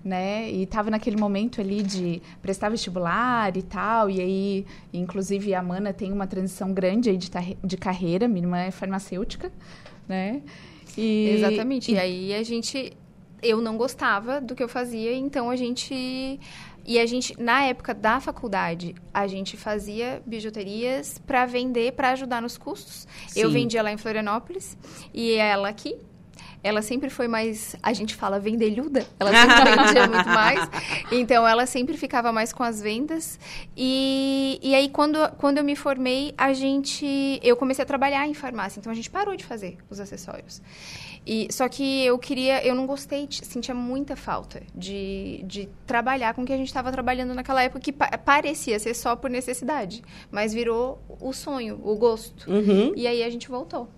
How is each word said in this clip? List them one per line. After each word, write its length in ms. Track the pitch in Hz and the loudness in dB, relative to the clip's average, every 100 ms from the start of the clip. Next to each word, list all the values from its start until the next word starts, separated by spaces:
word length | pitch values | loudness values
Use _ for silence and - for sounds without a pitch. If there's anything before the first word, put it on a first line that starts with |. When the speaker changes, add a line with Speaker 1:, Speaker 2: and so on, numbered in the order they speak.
Speaker 1:
né? 460 | 190 185 185 208 226 | -4 -4 -2 -4 -4
E 140 | 185 185 | -4 -2
tava 240 | 220 208 | -2 0
naquele 280 | 220 247 214 | 0 0 0
momento 420 | 208 196 226 247 | 2 0 -2 -2
ali 200 | 196 202 | -2 0
de 380 | 196 190 175 170 - - | -2 -2 -2 -4 -8 -10
prestar 280 | 180 190 208 | -6 -2 -2
vestibular 880 | 226 - 180 175 190 247 240 208 180 | -2 -4 -2 0 0 2 2 0 -2
e 60 | |
tal. 480 | 180 196 196 226 208 | -6 -4 0 2 2
E 100 | 190 | 2
aí, 440 | 180 190 196 196 196 - - | 0 0 0 -2 -6 -14 -10
inclusive, 600 | 170 175 196 185 196 202 | -6 -6 -4 -2 -2 0
a 80 | 185 | -2
Mana 320 | 180 180 208 | -2 -4 -4
tem 180 | 185 190 | -4 -4
uma 140 | 202 190 | -4 -2
transição 460 | 190 190 180 190 | -2 -4 -4 -2
grande 360 | 190 185 208 240 | 2 2 4 4
aí 80 | 185 | 2
de 120 | 175 | 0
tarre-, 280 | 180 175 - | -6 -6 -4
de 140 | 190 180 | -4 -2
carreira. 500 | 208 185 180 175 240 | -2 0 0 2 2
Minha 180 | 190 175 | 2 0
irmã 120 | 180 | 0
é 120 | 185 | -2
farmacêutica, 800 | 185 190 196 196 185 208 - 359 - - - - - - | -4 -6 -6 -6 -6 -6 -6 -10 -12 -20 -20 -20 -20 -6
né? 340 | 185 190 269 - - - - - - | -4 -2 -6 -10 -20 -20 -20 -14 -4
E 320 | 220 214 214 208 | 0 4 4 6
Speaker 2:
Exatamente. 540 | 208 214 233 269 240 | 4 2 0 -2 2
Speaker 1:
e 40 | 202 | 2
Speaker 2:
E 40 | |
aí 340 | 185 180 190 | 2 -2 -4
a 100 | 208 | -4
gente... 500 | 226 233 226 - - - - - - - | -2 -4 -4 -6 -8 -12 -20 -20 -20 -2
Eu 200 | 233 220 | 2 2
não 160 | 233 220 | 0 -2
gostava 640 | 254 262 269 202 233 285 | -4 0 0 0 0 -4
do 140 | 240 247 | -4 -4
que 80 | |
eu 40 | 240 | -4
fazia, 440 | 262 247 226 220 262 | -2 -4 -4 -4 -2
então 340 | 277 277 240 | -2 -2 -2
a 60 | 254 | -2
gente... 840 | 247 254 - 262 254 262 262 277 - - - - - | -2 -4 -6 -6 -4 -4 -6 -8 -12 -18 -18 -18 2
e 140 | 233 | 4
a 60 | 233 | 4
gente, 280 | 247 247 - | 2 -4 -4
na 220 | 233 254 | 2 4
época 300 | 277 247 - | 4 0 -4
da 260 | 214 214 240 | 0 2 2
faculdade, 720 | 269 - 233 196 175 170 175 175 - | -2 -8 -4 -2 -2 -4 -8 -12 -6
a 120 | - 202 | -2 -2
gente 320 | 190 190 220 | -4 -8 -8
fazia 640 | 220 214 208 208 240 262 - | -6 -4 -6 -6 -6 -8 -8
bijuterias 920 | 220 214 214 196 214 240 269 285 - - | -8 -8 -8 -8 -4 -2 -4 -6 -14 0
pra 200 | 247 247 | 2 2
vender, 460 | 247 254 240 233 | 0 0 0 0
pra 180 | 254 254 | 2 0
ajudar 280 | 262 269 240 | 0 -2 -4
nos 140 | 240 - | -4 -10
custos. 500 | - 403 - - - - - 190 | -10 -12 -12 -18 -18 -18 -8 0
Eu 120 | 220 | 4
Speaker 3:
Sim. 40 | |
Speaker 2:
vendia 280 | - 233 226 | 4 2 0
lá 100 | 214 | 0
em 60 | 214 | -2
Florianópolis 800 | 226 214 214 214 - 370 - - - - - | -4 -4 -2 -2 -4 -12 -12 -18 -18 -18 -14
e 200 | - 233 | -4 0
ela 360 | 220 214 202 202 | 4 4 2 0
aqui. 260 | 214 285 466 - - - - - - | -4 -10 -10 -14 -20 -20 -20 -20 -6
Ela 180 | 196 208 | 0 0
sempre 280 | 214 247 277 | 0 -2 -4
foi 180 | - 240 | -2 -2
mais, 480 | 226 226 214 - - | 0 -2 -4 -10 -4
a 100 | - | -2
gente 220 | 226 214 - | -2 -4 -4
fala 240 | 202 196 | -2 0
vendelhuda, 680 | 202 226 220 214 302 262 - - | 0 2 2 2 0 -2 -2 0
ela 120 | 202 | 8
sempre 320 | 226 240 233 254 | 10 12 12 10
Speaker 3:
<laughs> 60 | 220 214 | 10 10
Speaker 2:
vendia 220 | 202 214 | 10 8
muito 200 | 214 180 | 6 4
mais, 400 | 175 160 185 160 165 - - - | 6 6 4 0 -4 -6 -6 0
então 360 | 240 240 240 226 | 0 4 6 6
ela 200 | 226 247 | 4 2
sempre 280 | 269 254 311 | -2 -2 -4
ficava 360 | 262 262 233 | -2 0 0
mais 200 | 220 226 | 0 -2
com 120 | - | -2
as 180 | 240 220 | -4 -2
vendas, 580 | 208 220 302 320 - - - - - - | -4 -4 -4 -6 -8 -12 -14 -12 -12 -4
e, 840 | 262 262 269 269 269 269 269 269 | 0 2 2 2 2 0 0 -2
e 120 | 269 | 2
aí 160 | 269 277 | 4 4
quando, 280 | 277 294 302 302 - | 2 2 4 2 2
quando 220 | 285 285 | 2 2
eu 40 | |
me 120 | 285 285 | 0 0
formei, 580 | 285 269 254 254 285 - | -2 0 0 0 -2 0
a 180 | 269 | 2
gente... 880 | 269 269 277 277 - 285 277 277 269 | 2 2 0 -2 -4 -2 0 0 2
Eu 120 | 240 240 | 4 4
comecei 280 | 262 269 | 2 0
a 20 | 269 | 0
trabalhar 420 | 277 277 277 294 | 0 2 2 -2
em 60 | |
farmácia, 460 | 294 269 226 196 202 | -4 -8 -6 -8 -8
então 120 | 220 | -8
a 40 | 226 | -8
gente 140 | 233 | -6
parou 260 | 359 415 381 | -4 -4 -4
de 80 | - | -8
fazer 320 | 226 190 170 - | -10 -10 -14 -16
os 120 | 202 | -14
acessórios. 600 | 196 - 180 - - - - - - - - - - | -12 -14 -12 -14 -14 -18 -20 -20 -16 -16 -16 -16 -6
E, 220 | 220 214 | -4 -4
só 180 | - 254 | -2 -2
que 340 | 254 277 269 | 0 -2 2
eu 140 | 254 247 | 2 2
queria... 480 | - 269 262 269 - | 0 0 2 4 2
Eu 80 | |
não 140 | 254 262 | 2 -2
gostei, 400 | 277 - 285 285 | -4 -6 -6 -6
t-, 180 | - - | -10 -8
sentia 300 | 247 233 247 | -10 -6 -6
muita 400 | 240 262 277 269 | -4 -4 -6 -8
falta 460 | - 139 - - - - | -6 -6 -6 -16 -16 -12
de, 680 | 180 202 196 196 190 - 185 | -10 -8 -6 -6 -8 -10 -10
de 240 | 202 196 - - | -10 -12 -14 -2
trabalhar 480 | 233 233 269 226 | 0 0 0 0
com 80 | 233 | -2
o 40 | 247 | -2
que 80 | |
a 40 | 269 | -2
gente 160 | 262 | -2
tava 180 | 277 254 | -4 -4
trabalhando 440 | 262 254 254 254 254 | -2 -2 -2 -2 -6
naquela 260 | 254 269 | 0 2
época, 160 | 254 254 | 2 0
que 120 | 285 | -8
pa-, 240 | 277 - 226 | 2 2 2
parecia 640 | - 285 311 311 - 214 | 4 4 4 -4 -2 -2
ser 160 | 220 233 | -2 -4
só 200 | 254 233 | -2 -2
por 140 | 262 | -2
necessidade, 720 | 247 262 247 254 302 190 220 - - - | -4 -4 -6 -2 -2 -4 -10 -16 -20 -8
mas 220 | 202 214 | -2 -2
virou 460 | 220 233 226 254 277 - - | 0 0 0 -2 -4 -16 -10
o 100 | 262 | -8
sonho, 460 | 262 - 269 226 214 | -8 -6 -6 -6 -6
o 120 | 202 214 | -4 2
gosto. 540 | 233 220 - - - | 4 2 -6 -16 0
Speaker 3:
Uhum. 440 | 196 208 196 240 403 | 4 6 6 6 2
Speaker 2:
E 100 | 240 | 0
aí 160 | 240 | 0
a 60 | 233 | -2
gente 180 | 240 - | -4 -8
voltou. 400 | 247 339 320 233 | -8 -6 -8 -10